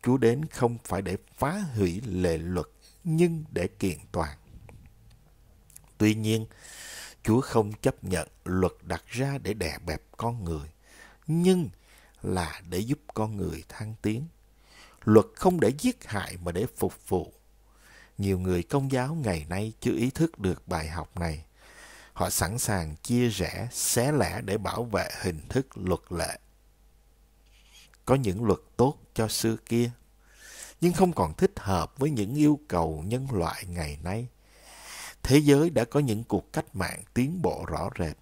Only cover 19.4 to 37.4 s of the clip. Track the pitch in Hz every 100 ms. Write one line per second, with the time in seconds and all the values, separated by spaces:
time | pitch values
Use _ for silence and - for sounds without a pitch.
19.4 | 76 90 110 110 120 82 123 - 160 -
20.4 | 95 82 - 90 80 85 73 - 85 78
21.4 | - _ - - - - - - 87 -
22.4 | 82 107 - 98 80 76 - 120 120 95
23.4 | 82 92 113 - - - 127 151 90 87
24.4 | 107 104 92 90 120 98 - - 98 80
25.4 | - 123 139 - 92 85 - 85 82 -
26.4 | _ _ _ _ _ _ _ _ _ _
27.4 | _ - _ - - _ - 131 117 92
28.4 | 113 92 - - 127 - - - 110 -
29.4 | 113 110 - 117 120 120 _ _ _ -
30.4 | - - - - 175 175 185 165 78 80
31.4 | 190 - 101 127 - - 151 135 101 143
32.4 | 147 147 - 90 80 78 87 123 135 110
33.4 | 80 - 92 87 76 73 85 104 123 _
34.4 | _ - - - - - - - - 139
35.4 | 147 139 170 135 120 143 143 107 113 92
36.4 | - - - 98 87 - - - 131 180